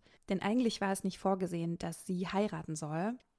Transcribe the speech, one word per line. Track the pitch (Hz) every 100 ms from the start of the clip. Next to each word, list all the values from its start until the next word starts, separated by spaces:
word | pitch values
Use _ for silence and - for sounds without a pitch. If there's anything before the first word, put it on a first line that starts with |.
| _ - -
denn | 190
eigentlich | 196 247 226 -
war | 196
es | 196
nicht | 196 -
vorgesehen, | 190 190 180 170 170 170
dass | 170 165
sie | - 180 180
heiraten | 190 208 160 160
soll. | 156 151 160 208 254 _